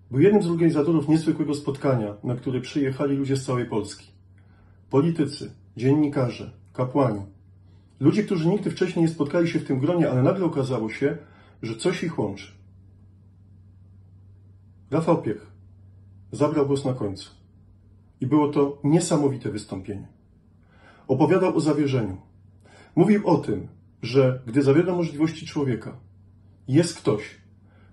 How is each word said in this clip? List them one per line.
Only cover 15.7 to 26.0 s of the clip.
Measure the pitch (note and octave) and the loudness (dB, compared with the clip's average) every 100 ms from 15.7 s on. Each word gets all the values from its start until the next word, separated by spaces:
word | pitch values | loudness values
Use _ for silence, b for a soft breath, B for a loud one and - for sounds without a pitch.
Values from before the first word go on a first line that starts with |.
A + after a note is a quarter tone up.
| - - - - - - | -20 -20 -20 -20 -20 -16
zabrał | - D3 D3+ C#3 | -2 0 2 0
głos | C#3 | 0
na | C3+ | -2
końcu. | B2+ G#2 F#2+ - - - _ - _ _ - _ _ | -4 -6 -8 -16 -20 -20 _ -20 _ _ -20 _ _
I | B2+ | 0
było | D3+ D3 | 2 2
to | D3+ C#3 - | 2 0 0
niesamowite | C#3+ E3 E3 E3 C#3 A#2+ G#2+ | 2 2 2 0 0 -2 -6
wystąpienie. | G2+ - G2 F#2+ G2 - - _ _ _ _ b b b b - | -8 -10 -12 -10 -12 -14 -20 _ _ _ _ b b b b -4
Opowiadał | C3 D3+ F#3 F#3 D#3+ | 2 4 4 4 2
o | |
zawierzeniu. | D3+ D3 C#3+ B2+ G2+ F#2 - - - - b b b - | 2 2 0 0 -2 -8 -16 -20 -20 -20 b b b 2
Mówił | F#3+ G#3 - | 4 4 2
o | D3 | 0
tym, | - G2+ F2 - _ _ | 0 -6 -8 -18 _ _
że | B2 C3+ B2+ B2+ - | 0 2 2 0 -2
gdy | B2+ | 2
zawiera | C3+ D3 F3+ F3 | 4 4 2 0
możliwości | D#3+ C#3+ D#3+ - - | -4 -2 -4 -4 -10
człowieka, | D#3 C3 A2 - - | -4 -4 -4 -8 -16